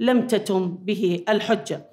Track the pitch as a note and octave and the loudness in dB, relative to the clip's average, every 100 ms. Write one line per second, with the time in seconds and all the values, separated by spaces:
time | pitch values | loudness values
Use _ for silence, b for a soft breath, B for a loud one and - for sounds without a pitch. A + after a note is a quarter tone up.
0 | A#3 B3 - G#3+ G#3 F#3+ F3+ F3+ F#3 G3+ | 2 2 4 0 0 0 0 -4 -4 0
1 | F3+ F3 G#3+ G#3+ - A3 - C#3+ - | 0 0 0 0 2 -2 -2 -10 -10